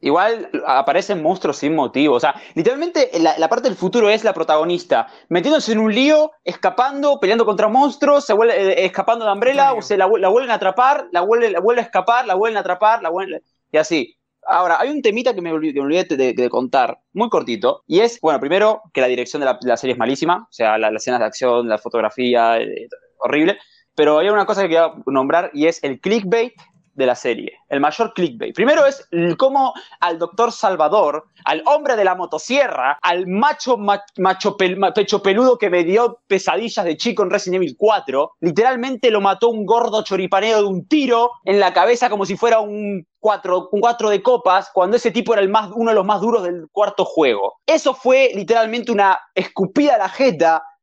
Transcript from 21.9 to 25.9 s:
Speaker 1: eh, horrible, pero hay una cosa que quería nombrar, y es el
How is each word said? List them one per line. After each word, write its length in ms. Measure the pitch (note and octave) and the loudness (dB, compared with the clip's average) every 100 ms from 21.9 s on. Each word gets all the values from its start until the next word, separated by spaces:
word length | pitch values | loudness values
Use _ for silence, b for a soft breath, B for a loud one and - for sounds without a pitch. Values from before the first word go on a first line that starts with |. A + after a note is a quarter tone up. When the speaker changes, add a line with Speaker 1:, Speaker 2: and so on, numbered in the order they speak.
| A#2+ A2 - B2+ A#2+ A#2 A2+ | -2 -2 -2 0 2 2 0
Speaker 1:
eh, 260 | A2+ G#2+ A#2 - _ _ | -2 -10 -14 -20 _ _
horrible, 400 | A#2 C#3+ D#3+ G3+ B B B | -4 0 0 0 B B B
pero 240 | - D3+ D3+ | 0 2 4
hay 100 | F#3 | 2
una 180 | G#3 G3+ | 0 0
cosa 160 | G3+ | -2
que 60 | F#3+ | 0
quería 240 | E3 E3 D#3 - | 2 0 -2 -4
nombrar, 440 | C3+ C3+ E3 F3+ | -2 0 0 -2
y 140 | D3 D#3 | -2 -2
es 160 | E3 | 0
el 180 | C#3+ | -6